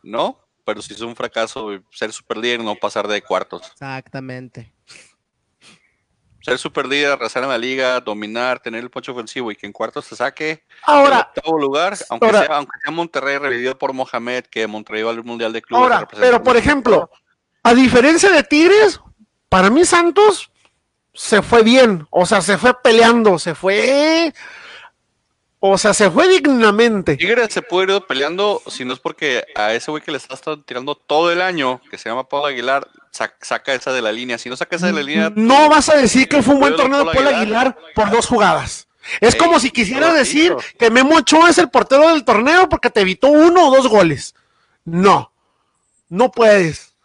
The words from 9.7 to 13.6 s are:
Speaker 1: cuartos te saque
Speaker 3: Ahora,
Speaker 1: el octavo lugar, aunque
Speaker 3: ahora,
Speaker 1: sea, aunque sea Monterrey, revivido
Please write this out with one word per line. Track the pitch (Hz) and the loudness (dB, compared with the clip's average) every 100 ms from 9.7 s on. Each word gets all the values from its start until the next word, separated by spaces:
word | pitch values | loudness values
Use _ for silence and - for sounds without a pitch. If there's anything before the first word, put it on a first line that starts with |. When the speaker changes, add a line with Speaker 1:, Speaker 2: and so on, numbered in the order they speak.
Speaker 1:
cuartos | - 110 147 - | -10 -10 -10 -16
te | 113 | -8
saque | 127 - 156 156 _ _ | -8 -8 -12 -12 _ _
Speaker 3:
Ahora, | - 294 277 254 - - | 0 4 4 2 -2 -8
Speaker 1:
el | |
octavo | - 160 | -4 -2
lugar, | 139 139 180 202 - | -2 -2 -4 -6 -12
aunque | - 226 | -6 0
Speaker 3:
ahora, | 208 170 | 0 0
Speaker 1:
sea, | 147 | -4
aunque | 139 - | -8 -12
sea | 151 | -10
Monterrey, | 165 170 139 135 139 | -8 -8 -6 -6 -6
revivido | 143 120 | -6 -6